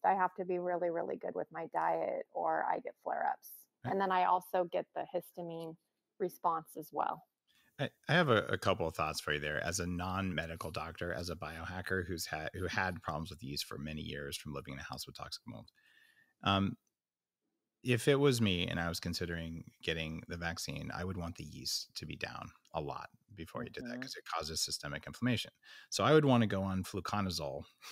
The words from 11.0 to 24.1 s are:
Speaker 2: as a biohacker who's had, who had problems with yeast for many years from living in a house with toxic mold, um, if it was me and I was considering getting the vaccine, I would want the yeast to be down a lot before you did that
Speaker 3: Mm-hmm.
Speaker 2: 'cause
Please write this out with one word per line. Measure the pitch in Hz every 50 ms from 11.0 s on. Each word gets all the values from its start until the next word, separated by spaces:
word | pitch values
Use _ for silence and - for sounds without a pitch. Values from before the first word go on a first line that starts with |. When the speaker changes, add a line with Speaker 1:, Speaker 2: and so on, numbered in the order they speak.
| 85 87 -
Speaker 2:
as | - 90 87
a | 80
biohacker | - - 76 80 80 82 85 90 92 90 - 95 95 90
who's | 98 90 80 -
had, | - 78 78 78 - -
who | 95 92
had | 87 - 107 95 92 90 92
problems | - - 78 76 80 71
with | - - -
yeast | 67 71 71 -
for | - -
many | - 71 76 78 78
years | 80 78 71 71 71 69 71
from | - - 76 71
living | 69 - - 69
in | 67
a | 71
house | - 69 - -
with | - -
toxic | - - - - - _
mold, | 57 58 55 - - _ _ _ _ _ _ - _ _ _ _ _ _ _ -
um, | 101 98 95 98 98 - - _ _ _ _ _ _ _ _ _ _ _ _ _ _ _ _ _ _ _ _ -
if | 120 123 117 -
it | 147 143
was | 139 143 143 127 117
me | 113 101 92 87 87
and | 82 85 85
I | 85 85
was | 82 -
considering | - 90 87 - 90 85 85 85 82 82 82 80 - - - _
getting | - 85 80 82 80 80 80 80 -
the | - 85
vaccine, | 85 85 82 82 - - - 73 73 76 - -
I | - 90
would | 95 92
want | 90 85 82 -
the | - 82
yeast | 76 73 - - - - - - - -
to | - -
be | 76 76
down | - - - - - - - - _ _ _ -
a | 80
lot | 76 71 65 - - - _ _ _ - 101
before | - 80 - - - -
you | -
did | - - -
that | - 123 -
Speaker 3:
Mm-hmm. |
Speaker 2:
'cause | - -